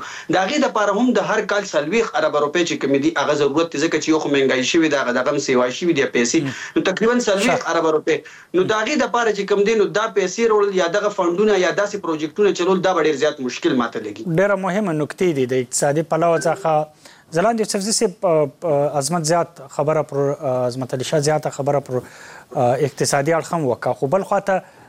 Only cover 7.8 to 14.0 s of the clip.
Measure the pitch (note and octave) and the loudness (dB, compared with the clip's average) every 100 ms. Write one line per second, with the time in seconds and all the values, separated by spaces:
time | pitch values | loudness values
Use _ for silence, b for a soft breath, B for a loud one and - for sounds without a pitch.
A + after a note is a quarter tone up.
7.8 | D#3+ D#3 E3 D3 B B B E3+ - G#3+ | 2 0 0 -2 B B B -2 0 0
8.8 | A3 D4+ B3+ A#3+ A3+ G3 G3 G3+ G3+ A3+ | 0 0 0 0 0 0 0 2 2 2
9.8 | F3+ G3 A3 G3+ F#3 A3+ A#3 G#3+ G3+ F#3 | 2 0 0 0 -2 0 2 4 2 2
10.8 | E3+ G3+ G3+ G3+ F3 F3 G#3+ G3 F3 D#3+ | 0 2 -2 0 0 2 4 4 2 0
11.8 | G3+ G3+ E3+ D#3 D#3 - G3+ F3 F3 F#3 | -2 -2 -4 -4 -4 0 2 2 0 2
12.8 | F#3 E3+ D#3 C#3+ D3+ C#3+ B2+ - E3+ B2+ | 2 2 2 2 0 -2 -6 -2 0 0
13.8 | A#2 A2+ | -2 -4